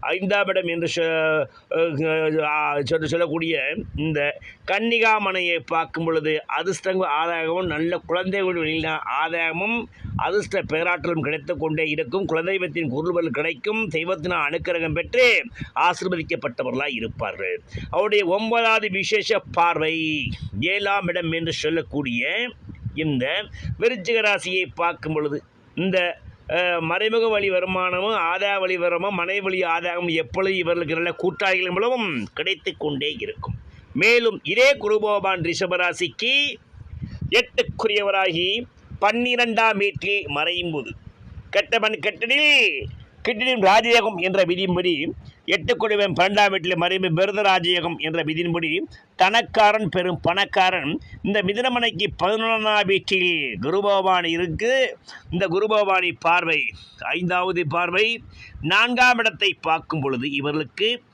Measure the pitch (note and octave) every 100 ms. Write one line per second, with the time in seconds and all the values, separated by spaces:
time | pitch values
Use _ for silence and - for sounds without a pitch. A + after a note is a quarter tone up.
0 | D3+ F3 F#3+ G3+ F#3+ F#3 F3 E3+ E3 -
1 | E3 D#3+ D#3 D#3 C3 - _ D#3+ E3 C#3+
2 | D#3+ D#3+ D#3 D#3 D3+ D3+ D3+ D3 C3+ E3
3 | D#3 E3 E3+ D#3+ E3 D#3 C3+ E3 - -
4 | D#3 D3+ C#3+ - - - - G3 A3+ A#3
5 | A3+ G#3+ G3+ F#3+ F3 E3+ C3+ E3 D#3+ -
6 | E3 D#3+ D3+ D#3 - C#3+ E3 F#3+ F#3+ F#3
7 | F#3 D3 E3+ E3+ D#3+ E3+ F#3 D3+ E3 F3
8 | - E3+ F#3+ G3 F#3+ F3 D#3 D#3+ D#3+ D#3
9 | - C3 D#3+ E3 E3 D#3+ G3+ A#3 A3 -
10 | - - D3 F#3+ F#3+ G3 B2+ D#3 E3+ F3
11 | D3+ E3 C#3+ D#3 C#3+ E3+ D#3 D#3 D#3+ D3+
12 | D3 E3+ F3 D#3+ E3+ F#3+ F3+ D3+ D#3 B2+
13 | D#3+ F3 E3 C3 D#3 D3+ G#3 G#3+ A3 D#3
14 | E3 F#3 D#3+ F3 D3 E3 E3+ E3+ E3 D#3
15 | E3 A#3+ B3 G#3 D3+ - - - D#3+ F3
16 | F#3 F3+ D3+ D#3+ C#3 A#2+ B2+ B2 C#3+ B2
17 | A2 - A2 F#2+ F#2 F2+ - - - D#3+
18 | G#3 G#3 F#3 F#3+ A3+ A#3 A3+ A3 G#3 F#3+
19 | F#3+ G#3+ F#3+ G#3 - - E3+ E3 D#3 E3
20 | D#3+ D3+ B2+ - - F#2+ D3 G3+ G3+ G3+
21 | F3+ F3 E3+ E3 E3 D#3 D3+ E3 D3+ C#3+
22 | C#3 A#2+ C3 F#3+ B3 - - - - C#3+
23 | D#3 C#3 B2+ F3 G3+ - - - G#3+ B3
24 | F#3 A#3 G#3+ G3+ F3+ F#3 F3 A#2+ E3+ E3
25 | D#3 D#3 D3+ C#3+ - _ - - F#3+ F#3
26 | F3 E3 - - - D#3+ F3+ F3 D#3+ F3
27 | G#3+ A3+ A3+ G#3+ G3+ F3+ F#3 F#3 F3+ F3+
28 | G3+ G#3+ E3+ F#3 G3+ G3+ F#3 F#3 F3 E3+
29 | F#3+ F#3+ F3 G3+ F#3+ F#3+ F3 E3 F3 F3
30 | F3 D#3+ D#3+ F3+ F#3+ F#3+ E3+ E3+ D#3+ D#3+
31 | F3 E3 F3+ F#3 G3 F#3 F#3 F3+ A3+ B3+
32 | G#3 C3+ G#2+ - E3+ F#3 - D3+ D3+ C#3+
33 | D3 D3+ - - - - - - - -
34 | G3 A#3+ A#3 G3 - G3+ C4 C#4 G#3 G#3+
35 | G#3+ G#3 F#3+ F#3 E3 E3+ F3 F3+ F3+ E3
36 | F3 - A3+ C4+ C#4+ - - - - -
37 | - - - A3+ B3 - A#3+ - A3 G#3
38 | G3+ G3 F#3+ E3 F3+ G#3+ B3 _ - -
39 | G3+ A3+ B3 B3 A#3+ A3+ A3+ G#3 G3+ C#3
40 | F#3 G3+ D3 C#3+ D#3+ F3 F3 D#3 A2+ -
41 | - - - - - F#3+ G#3 A3+ G#3+ G#3+
42 | G#3 D#3+ A3+ C#4 D4+ C#4+ G#3+ D3 A#2+ -
43 | - - - G#3 B3+ B3 F#3+ G#3 A#3 A#3
44 | G#3 G3 F3+ F#3 F3+ F3+ F#3+ F3 F3+ D#3+
45 | D3+ - - - - G3 D#3+ G3 A3 G#3
46 | G3+ D3+ F#3 G#3 G3+ F#3+ E3 F3+ F3 F#3+
47 | F#3 D#3+ F#3+ G3+ G3+ F#3 E3+ F3+ E3 D#3+
48 | D3+ E3 D3+ D#3+ F3 E3 D#3+ E3 D#4+ -
49 | _ _ F#3 A3+ A#3+ - G#3 G#3+ G#3 F#3+
50 | F3+ F3 - F3+ G3+ - F#3 F#3 C#3 E3
51 | - - - G3+ F#3+ G#3 B3+ B3 A#3 E3+
52 | G3+ - F3+ A3 A3+ A3+ G#3+ G#3+ G3 G3
53 | E3+ F#3+ F3+ E3+ C#3 G#2 A#2+ F#3 G3+ G3
54 | F#3+ F#3 F3 E3 F3+ D#3+ G#3+ C4+ B3 -
55 | - - - F3 F#3+ F3 G#3+ G#3+ G3+ F#3+
56 | F3+ C#3+ E3+ F3+ E3+ D#3 B2 G2 - -
57 | - D#3 F3+ F3+ F#3 F3 E3 E3 F3 F3+
58 | A3 A#3 - - - - D3 F#3+ A#3 B3
59 | B3 B3 A3 E3 G3+ F3 D#3+ D#3+ C3+ D#3+
60 | C3+ C3 C3+ C#3 C#3+ D3 C#3+ - G#3+ A#3+
61 | _